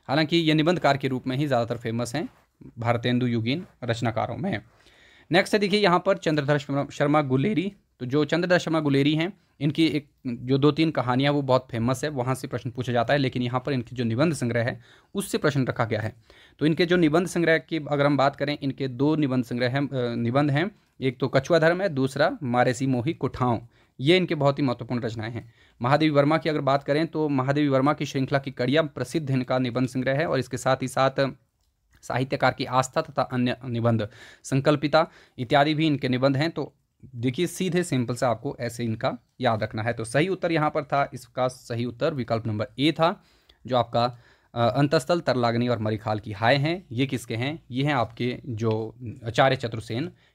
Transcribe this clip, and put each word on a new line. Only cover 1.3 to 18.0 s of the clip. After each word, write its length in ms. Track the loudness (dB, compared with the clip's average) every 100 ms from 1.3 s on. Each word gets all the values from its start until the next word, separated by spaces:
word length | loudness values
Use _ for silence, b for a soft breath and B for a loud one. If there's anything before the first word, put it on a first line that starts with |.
| -4
ही 100 | 0
ज़्यादातर 300 | 0 0 -4
फेमस 380 | -4 -4 -4
हैं 140 | -6 -8 b b _ -20 -6
भारतेंदु 480 | -2 0 2 0 0
युगीन 400 | 0 -2 -4 -6 -12
रचनाकारों 520 | -6 -2 -2 -2 -4 -4
में। 260 | -4 -6 -8 b b b b b b
नेक्स्ट 240 | 0 2
है 60 | 0
देखिए 200 | 2 2
यहाँ 220 | 4 2 2
पर 100 | 0
चंद्रधर 420 | 0 -2 0 0
शर्मा, 280 | 0 -4 -4
शर्मा 300 | -2 2 2
गुलेरी। 500 | 2 0 2 0 -4 -8 _ -12
तो 60 | -2
जो 180 | 0
चंद्रधर 340 | 2 0 2 2
शर्मा 220 | 2 0
गुलेरी 340 | 2 2 2
हैं 260 | 2 -2 -6 _ -4
इनकी 260 | -2 2 2
एक 240 | 0 -6 _ -8
जो 320 | -8 -2 2
दो 120 | 4
तीन 200 | 4 0
कहानियाँ 420 | 0 0 0 2
वो 100 | 0
बहुत 260 | 2 0 0
फेमस 340 | -2 -2 -2
है, 60 | -4
वहाँ 240 | -4 -2
से 140 | -4 -4
प्रश्न 220 | -8 -8
पूछा 220 | -8 -2
जाता 200 | 0 2
है, 60 | 0
लेकिन 240 | 0 -2
यहाँ 200 | -2 -4 -2
पर 60 |
इनकी 240 | -4 -6 -4
जो 80 |
निबंध 300 | -2 0 0
संग्रह 300 | 0 -2 0
है 160 | -2 -4 b b b
उससे 240 | -8 -4 0
प्रश्न 280 | 0 0 -2
रखा 180 | 0
गया 160 | -2 -2
है। 160 | -4 -10 b b b -2
तो 80 | 0
इनके 200 | 2 2
जो 100 | 4
निबंध 300 | 4 2 0
संग्रह 320 | 0 2 2
के 220 | 0 -6 -2
अगर 160 | 2